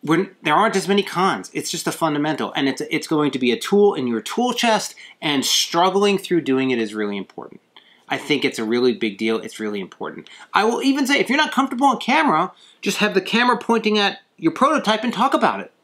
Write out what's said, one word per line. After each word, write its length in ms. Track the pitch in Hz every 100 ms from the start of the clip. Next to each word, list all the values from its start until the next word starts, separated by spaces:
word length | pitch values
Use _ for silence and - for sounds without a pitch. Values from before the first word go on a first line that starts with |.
We're, 320 | 151 165 196 -
there 100 | 151
aren't 220 | 151 220 196
as 120 | 165
many 140 | 202
cons. 480 | 190 170 185 156 185
It's 180 | 156 -
just 160 | 170 165
a 40 |
fundamental, 600 | 156 160 147 147 147 110 -
and 140 | 139
it's, 120 | 131 147
it's 160 | 160 -
going 240 | 156 147
to 80 | 135
be 120 | 123
a 80 | 117
tool 360 | - 202 208 175
in 100 | 127
your 160 | 113
tool 320 | - - 247
chest, 400 | - 240 214 - - - -
and 220 | 160 143
struggling 760 | 131 - - 170 185 185 202 190
through 220 | - 175
doing 280 | 135 131 131
it 80 | 120
is 160 | 110
really 240 | 107 104 101
important. 440 | 95 - - - _ - _ _ _
I 80 | 135
think 260 | - 147
it's 160 | 131 -
a 60 | 110
really 280 | 120 127
big 240 | 107 110 98
deal. 200 | 110 110
It's 220 | 110 -
really 200 | 107 104
important. 500 | 92 - 80 - - - -
I 120 | - 214
will 180 | 233
even 240 | 262 269 269
say, 120 | 285
if 100 | 190
you're 80 | 277
not 160 | -
comfortable 340 | - 269 240 277
on 100 | 240
camera, 540 | - 277 294 160 180 - - _
just 160 | - -
have 160 | 208
the 80 | 185
camera 360 | 185 226 247 240
pointing 400 | - 233 214 208
at 220 | 202 - _ _
your 140 | 160
prototype 520 | 160 269 311 - 214
and 100 | 247
talk 200 | 180 254
about 280 | 415 160 98
it. 100 | 92 _